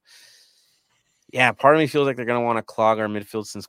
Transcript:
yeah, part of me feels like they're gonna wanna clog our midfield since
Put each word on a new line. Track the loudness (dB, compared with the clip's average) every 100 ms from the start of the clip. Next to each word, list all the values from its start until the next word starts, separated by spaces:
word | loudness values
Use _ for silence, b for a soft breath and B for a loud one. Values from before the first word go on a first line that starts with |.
| b b b b b b b b b b b b _
yeah, | 0 0
part | 4 4
of | 4
me | 2
feels | 0 -2
like | -2
they're |
gonna | -4 -2
wanna | 0 -2
clog | -4 -2 0 2
our | -2
midfield | -6 -8 -10 -10
since | -14